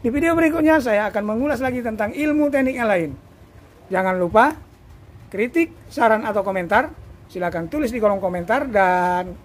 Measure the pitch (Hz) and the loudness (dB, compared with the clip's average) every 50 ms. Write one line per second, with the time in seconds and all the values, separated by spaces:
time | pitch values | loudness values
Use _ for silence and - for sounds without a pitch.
0 | - 240 226 285 277 330 330 330 339 320 302 330 311 311 311 311 240 247 214 202 | -2 -2 0 0 2 2 2 4 2 2 2 2 4 4 4 4 2 2 0 0
1 | 214 208 190 214 202 208 214 226 262 294 294 233 262 262 247 254 233 233 220 214 | 0 0 -4 -4 -4 -2 -2 -2 -2 -2 -2 -2 -2 -4 -4 -4 -6 -6 -4 -4
2 | 214 208 254 277 294 302 294 302 294 294 277 277 269 262 262 254 240 220 202 185 | -4 -4 -4 -4 -2 0 2 2 2 2 2 2 0 0 0 0 0 0 2 0
3 | 165 151 131 - - - - - - - - - - - - - - - 185 185 | 0 -2 -6 -12 -18 -20 -20 -20 -20 -20 -20 -20 -20 -20 -20 -20 -12 -4 -2 0
4 | 190 185 185 185 180 175 175 214 240 294 311 - - - - _ - - - - | 0 0 0 0 -2 2 4 4 4 4 2 -4 -14 -20 -20 _ -20 -20 -20 -20
5 | - - - - - - - 190 214 247 254 330 330 330 - - - - - - | -20 -20 -20 -20 -20 -14 -6 -4 -4 -2 0 0 -2 -2 -2 -18 -20 -14 -4 2
6 | 254 226 220 214 226 220 208 208 190 196 190 190 180 170 190 220 262 311 349 - | 2 4 4 2 0 -2 -2 -2 -2 -2 -4 -4 -2 2 2 2 2 0 -6 -14
7 | - - - - - - - 185 175 175 165 170 165 165 - 294 302 240 226 247 | -20 -20 -20 -20 -20 -16 -10 -6 -6 -4 -4 -4 -8 -6 -4 -4 -4 -4 -4 0
8 | 214 208 202 196 190 185 175 180 175 170 220 269 302 269 226 202 190 185 180 180 | 0 0 0 0 -2 -4 -4 -4 -4 -2 -2 -2 -2 -2 0 2 2 4 4 2
9 | 180 180 180 180 180 185 180 - - | 2 0 0 -2 -4 -6 -10 -16 -18